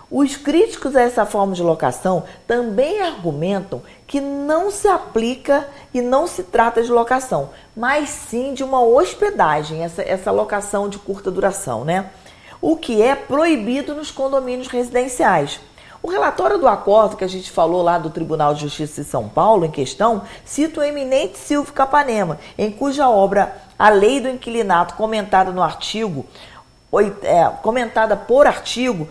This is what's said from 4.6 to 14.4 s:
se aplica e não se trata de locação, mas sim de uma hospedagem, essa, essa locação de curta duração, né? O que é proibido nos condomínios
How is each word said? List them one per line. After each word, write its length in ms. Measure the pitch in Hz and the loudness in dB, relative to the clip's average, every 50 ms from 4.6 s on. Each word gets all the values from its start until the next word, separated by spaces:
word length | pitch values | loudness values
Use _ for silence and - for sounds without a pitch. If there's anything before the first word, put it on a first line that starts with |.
| 381 403 | 0 -2
se 160 | 392 - - | -2 0 2
aplica 840 | 415 359 339 - - - 226 226 240 254 254 - 294 277 294 285 - - - - - - | 2 2 2 -2 -2 -2 -2 -2 -2 -4 -4 0 0 0 0 0 -4 -14 -20 -14 -6 -4
e 80 | 247 | -2
não 280 | 240 247 262 277 330 349 | 0 2 2 2 2 0
se 160 | - - - | -4 -8 -8
trata 400 | - - 233 226 233 226 226 233 | -2 2 2 2 4 2 0 0
de 60 | 247 | 2
locação, 600 | 240 233 233 233 262 262 262 - 185 147 139 - - - - _ - | 2 2 2 2 0 -2 0 -2 -4 -4 -4 -4 -10 -20 -20 _ -10
mas 320 | 220 233 254 277 302 294 269 | -6 -2 0 0 0 -2 -4
sim 460 | - - - - 220 240 262 277 262 | -8 -12 -12 -6 -6 -4 -4 -4 -4
de 80 | 262 269 | -6 -4
uma 180 | 262 269 254 | 0 2 4
hospedagem, 1000 | 240 226 240 277 370 370 - - 415 403 415 220 180 156 147 156 151 156 160 160 165 | 4 6 6 6 4 4 0 -2 -2 -2 2 2 2 2 2 0 -2 -4 -6 -6 -8
essa, 200 | 170 170 208 - | -8 -6 -6 -4
essa 280 | - 190 185 - 202 | -4 -4 -4 -2 -2
locação 580 | 196 208 214 208 208 202 202 - - 202 202 202 | 0 0 -2 -2 -4 -6 -6 -4 -4 -4 -4 -4
de 100 | 196 - | -6 -10
curta 340 | - - 196 196 - 190 180 | -10 -10 -10 -8 -6 -6 -4
duração, 520 | 190 202 190 190 - - 135 117 110 127 | -2 -2 -2 -2 -4 -6 -6 -6 -4 -2
né? 260 | 156 175 190 196 - - - - - - - - - - - - | -2 -2 -2 -2 -6 -14 -20 -20 -20 -20 -20 -20 -20 -12 -4 -2
O 140 | 302 330 | -2 -2
que 260 | 320 - - 226 208 220 | -2 -2 -2 2 2 4
é 140 | 262 277 | 4 2
proibido 760 | 262 - - 247 294 330 339 311 233 202 240 254 285 - 302 285 | 0 -4 -4 0 0 2 2 2 0 0 -2 -4 -4 -4 -6 -8
nos 200 | 302 302 - - | -10 -10 -12 -8
condomínios 560 | - 269 269 277 269 | -6 -4 -2 -2 -2